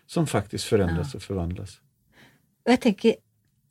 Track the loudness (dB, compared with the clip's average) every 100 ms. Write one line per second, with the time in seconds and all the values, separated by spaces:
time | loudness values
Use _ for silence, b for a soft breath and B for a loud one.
0 | B -2 0 0 -2 -6 0 2 2 0
1 | -4 -8 -6 -4 -4 -8 -12 -18 _ _
2 | _ b b b _ _ 0 2 2 2
3 | 2 0 _ _ _ _ _